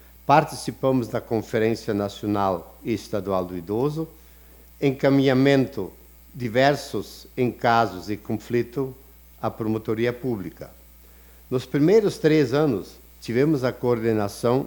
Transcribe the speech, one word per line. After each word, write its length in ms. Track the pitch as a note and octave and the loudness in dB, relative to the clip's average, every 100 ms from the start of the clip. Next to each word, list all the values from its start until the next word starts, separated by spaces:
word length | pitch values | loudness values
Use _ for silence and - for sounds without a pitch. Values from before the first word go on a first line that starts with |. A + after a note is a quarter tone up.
| - - - | -20 -6 4
participamos 800 | D3 D3 A2+ - A#2 C3+ C3 G#2+ | 4 4 -4 -10 -4 0 0 -2
da 140 | A#2 | -6
Conferência 720 | - A2+ - A#2 A2+ A2 - | -4 -4 -2 0 0 -2 -4
Nacional 840 | G2+ G2+ - G#2+ G#2 G2 F2 - - | -4 -4 -4 -4 0 0 -2 -8 -12
e 100 | C#3 | -6
Estadual 520 | G#2 - G#2 F#2+ F#2 | -6 -6 -6 -2 -4
do 120 | F2+ F2+ | -4 -8
Idoso, 520 | E2+ A2 C#3+ D3+ D#3 - - - - - - - | -6 -4 -4 -4 -10 -14 -20 -20 -20 -20 -20 -2
encaminhamento 1120 | C#3+ C3+ C#3 C#3 C3+ B2+ C#3 C#3 A#2+ G#2+ F2 - - - - | -2 2 4 4 4 4 6 4 2 -4 -10 -12 -20 -20 -20
diversos 920 | C#3 A#2 A#2+ C#3 C#3 - G#2+ - - - - | -10 -2 2 4 2 -4 -8 -8 -14 -10 -2
em 160 | B2 | -2
casos 540 | - B2 A#2 A2 F2+ F2 | 0 2 2 2 -4 -8
de 100 | G#2 | -8
conflito 760 | - A2 - A#2+ A#2 C#3 C3 C3 - - - - | -6 -8 -2 -4 -2 -6 -8 -10 -20 -20 -20 -8
à 80 | A2 | -8
promotoria 600 | - A2 A2 A2+ A2 A#2+ | -4 -4 -4 -4 -2 -2
pública. 600 | A#2+ C3 G#2 E2 - - - - - - - - - - | -2 -6 -6 -8 -14 -20 -20 -20 -20 -20 -20 -20 -20 -6
Nos 160 | B2+ - | -6 -2
primeiros 500 | D3 D#3 A3 G3 - | 0 4 4 4 2
três 380 | D#3+ D#3 B2+ | 2 4 2
anos, 400 | C#3 D#3 G2 - - - - | 2 0 -2 -6 -18 -20 -14
tivemos 420 | - A#2 D3+ C#3+ | -4 0 2 2
a 100 | B2 | -2
coordenação 920 | - B2 A#2 A2+ G#2+ G2+ - A#2+ C3 | -2 -2 0 0 0 -2 -2 0 0